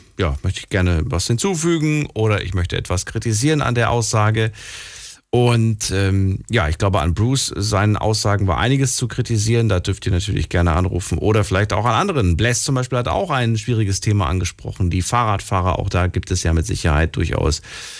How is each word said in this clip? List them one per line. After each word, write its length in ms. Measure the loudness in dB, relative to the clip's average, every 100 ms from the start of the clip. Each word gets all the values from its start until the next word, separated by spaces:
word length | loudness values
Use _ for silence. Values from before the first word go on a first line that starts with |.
| -8 -4
ja, 180 | -2 -2
möchte 180 | -4 -4
ich 80 | -2
gerne 320 | 0 2 2
was 240 | 0 -2 0
hinzufügen 800 | 0 0 0 0 2 2 0 -2
oder 280 | 0 0 0
ich 120 | 0
möchte 240 | -2 -2 -4
etwas 280 | -2 -4 -4
kritisieren 560 | -4 -2 0 2 2
an 140 | 2 2
der 160 | 2
Aussage. 600 | 0 0 2 2 2 0 -4 -12 -16 -16 -18 -20 -20 _
Und, 640 | 2 4 4 2 0 -2
ähm, 520 | 0 2 2 2 0 -2
ja, 200 | 0 0
ich 80 | 0
glaube, 240 | 0 2
an 120 | 0
Bruce, 380 | 0 0 0 -2
seinen 440 | -4 -2 2 2 2
Aussagen 500 | 0 0 0 2 2
war 100 | 2
einiges 360 | 2 2 0 -2
zu 140 | -4
kritisieren. 580 | -4 -2 0 2 2 2
Da 140 | 2
dürft 240 | 0 -4 -2
ihr 80 |
natürlich 340 | 0 0 -2 -2
gerne 240 | 2 2
anrufen 460 | 2 0 -2 -4 -2
oder 260 | 2 2
vielleicht 300 | 2 0 0
auch 100 | 0 0
an 80 | 0
anderen. 420 | 0 2 2 2
Bless 260 | 2 0
zum 120 | 0 -2
Beispiel 220 | 0 -2
hat 120 | -2
auch 200 | -2 -2
ein 280 | 0 0 0
schwieriges 420 | 0 0 0 0
Thema 280 | 0 2 2
angesprochen, 640 | 0 -4 -6 -12 -2 0
die 120 | 0
Fahrradfahrer. 760 | 0 0 2 0 -2 0 0 0
Auch 100 | 0
da 180 | 0 0
gibt 240 | -2 -4
es 120 | -2
ja 100 | 0
mit 120 | 0 0
Sicherheit 520 | -2 0 2 2 0
durchaus, 440 | -2 0 0 -2 -6 -16 -14 -16